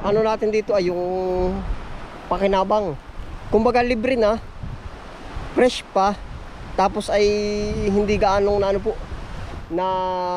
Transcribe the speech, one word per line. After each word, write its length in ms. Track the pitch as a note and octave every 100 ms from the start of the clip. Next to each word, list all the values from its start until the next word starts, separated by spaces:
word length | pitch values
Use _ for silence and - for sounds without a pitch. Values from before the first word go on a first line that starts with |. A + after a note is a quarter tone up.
ano 160 | F#3+ G#3
natin 320 | A3 A3 G#3+
dito 240 | G#3+ G#3 G#3
ay 160 | F3+
yung 640 | F3 F3+ F#3 F#3 F3+ F#3 F#3+ F#3+ - - - - - -
pakinabang. 640 | F3+ G3 F#3+ G3 G#3+ G3 C#3 - - - - -
Kumbaga 320 | G#3+ A3+ A#3+
libre 400 | A#3+ B3 B3 C4
na, 160 | G#3 A3 - - - - - - - - - - - -
fresh 240 | B3 - - G3
pa, 160 | G3 G3+ - - - - - -
tapos 320 | G3 G#3 G3+
ay 160 | G3+ G#3 G#3 G#3 G#3 G#3 G#3 G#3+
hindi 320 | G3+ G#3 G#3
gaanong 400 | G3 G3 G3+ G3+
na 160 | G3 G3
ano 40 |
po, 160 | G#3 - - - - - - - -
na 160 | E3+ F#3 F#3 F#3 F3+ F3+